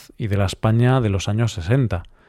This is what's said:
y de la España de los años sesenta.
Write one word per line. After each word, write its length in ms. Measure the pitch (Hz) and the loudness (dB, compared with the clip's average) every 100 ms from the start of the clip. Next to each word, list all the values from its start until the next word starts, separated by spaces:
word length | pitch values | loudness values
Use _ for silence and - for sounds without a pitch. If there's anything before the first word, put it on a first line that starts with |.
| - - | -6 -10
y 100 | 113 | -4
de 100 | 101 | -2
la 80 | 95 | -2
España 540 | - 113 113 123 131 | 0 0 4 4 2
de 100 | 110 | 2
los 200 | 95 - | -2 -2
años 240 | 107 117 | -2 -2
sesenta. 500 | - 82 135 117 87 - _ | -4 -2 0 0 -4 -8 _